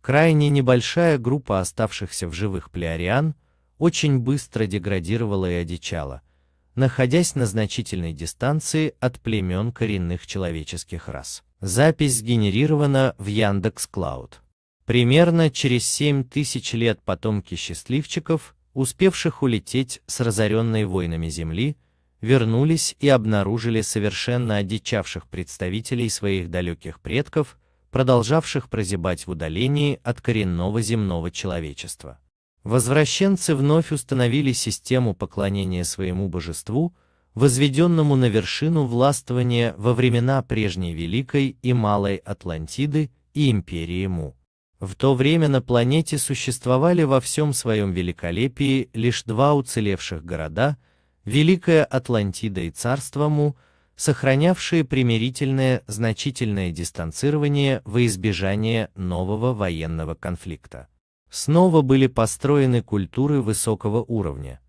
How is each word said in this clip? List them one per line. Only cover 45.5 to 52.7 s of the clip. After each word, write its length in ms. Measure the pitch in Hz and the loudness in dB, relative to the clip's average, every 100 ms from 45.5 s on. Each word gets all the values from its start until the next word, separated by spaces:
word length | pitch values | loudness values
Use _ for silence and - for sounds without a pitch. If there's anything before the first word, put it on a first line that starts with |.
| 135 | 2
планете 560 | 127 120 120 151 156 147 | 2 2 4 2 0 -4
существовали 840 | - 131 - 123 123 127 165 180 | -4 -4 -4 -4 0 2 4 4
во 160 | 151 131 | 4 2
всём 340 | - - 151 | 2 0 0
своём 380 | 131 120 107 101 | 0 0 0 0
великолепии 1000 | 90 87 85 87 87 131 127 139 135 - | 0 -2 -4 -4 -2 -2 0 0 0 -2
лишь 300 | 113 120 117 | -2 0 -2
два 320 | - 110 139 | -4 2 4
уцелевших 680 | 147 127 - 104 95 - 82 | 4 0 -2 0 -2 -4 -10
города — 520 | 82 82 78 80 135 143 _ _ _ _ | -8 -8 -6 0 0 -2 _ _ _ _
Великая 600 | 104 131 156 180 - 160 | -2 2 4 4 4 4
Атлантида 800 | 147 131 127 117 98 90 113 95 | 4 -2 0 0 0 -4 -6 -4
и 80 | 85 | -6